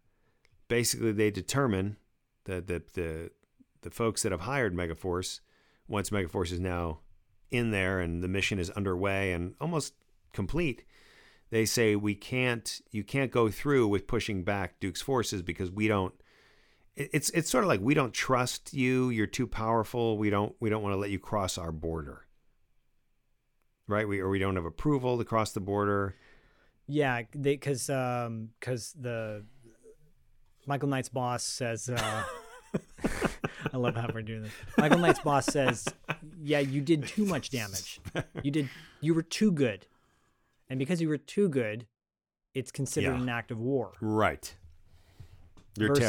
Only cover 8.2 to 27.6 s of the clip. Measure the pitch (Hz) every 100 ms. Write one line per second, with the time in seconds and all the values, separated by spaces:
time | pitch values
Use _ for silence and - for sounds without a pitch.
8.2 | 90 95 - 101 87 104 98 90 98 98
9.2 | 98 87 87 - 156 165 - - _ _
10.2 | _ - 95 147 165 - - - - -
11.2 | - _ _ 113 110 - 110 104 104 101
12.2 | - 127 127 117 - - - 107 101 139
13.2 | 131 123 113 - 147 139 107 101 - 117
14.2 | - 98 90 101 90 - 98 82 - 131
15.2 | 104 101 85 80 92 98 107 104 92 -
16.2 | _ _ _ _ _ _ _ - 139 151
17.2 | - 170 160 254 190 104 110 151 123 -
18.2 | - 127 123 - - 143 127 127 127 113
19.2 | 104 - 123 - 113 113 107 120 113 107
20.2 | 104 101 104 - 110 107 104 98 101 95
21.2 | - 107 92 - 82 80 82 82 69 64
22.2 | - _ _ _ _ _ _ _ _ _
23.2 | _ _ _ _ _ _ - 104 107 101
24.2 | 95 98 98 92 82 - 151 143 127 120
25.2 | 110 113 107 107 95 101 101 101 101 -
26.2 | - - _ _ _ _ - 147 139 120
27.2 | 110 147 139 143